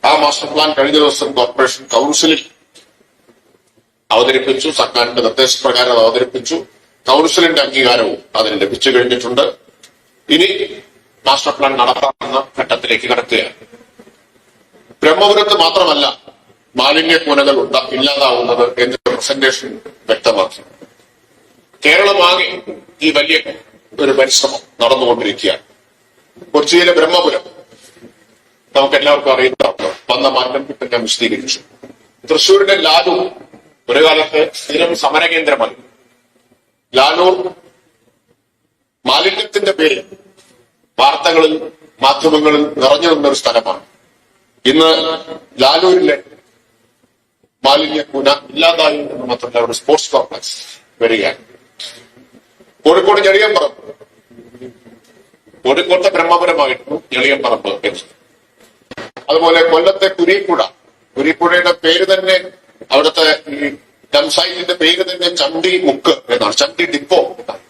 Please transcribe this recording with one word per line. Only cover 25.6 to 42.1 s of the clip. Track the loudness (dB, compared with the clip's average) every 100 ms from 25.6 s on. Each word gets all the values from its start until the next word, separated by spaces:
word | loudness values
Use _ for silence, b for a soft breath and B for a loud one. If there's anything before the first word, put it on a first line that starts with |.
| _ _ _ _ _ _ _ _ -2
കൊച്ചിയിലെ | -2 2 2 2 2
ബ്രഹ്മപുരം | 2 2 0 -4 -8 -20 -20 -20 -20 _ -20 _ _ _ _ _ _ 0
നമുക്ക് | 2 2
എല്ലാവർക്കും | 2 2 2 2
അറിയുന്നതാണ്, | 0 0 -4 -2 -8 -8 -6
വന്ന | 0 0 0
മാറ്റം | -2 -6 -8
ഇപ്പം | -12 -6
ഞാൻ | -6 -4
വിശദീകരിച്ചു. | -4 -2 -4 -6 -10 -10 _ -20 -20 _ _ -2
തൃശ്ശൂരിലെ | 0 4 4 4 2 2
ലാലൂർ | 2 2 -2 -4 -8 -20 -20 _ _ -2
ഒരു | 2 4
കാലത്ത് | 4 0 0 -2 -4
സ്ഥിരം | -8 -2 -2 0
സമരകേന്ദ്രമായി. | -2 0 -2 -2 -2 -2 -2 -6 -20 _ _ _ _ _ _ _ _ _ _ 0
ലാലൂർ | 2 4 2 2 -4 -10 -20 _ _ _ _ _ _ _ _ _ _ _ _ _ -2
മാലിന്യത്തിന്റെ | 0 0 -2 -6 -2 -2 0
പേര് | 0 0 -8 -20 _ _ _ _ _ _ _ 0
വാർത്തകളിൽ, | 0 2 0 2 2 0 -8 _ -20 _
മാധ്യമങ്ങളിൽ | 0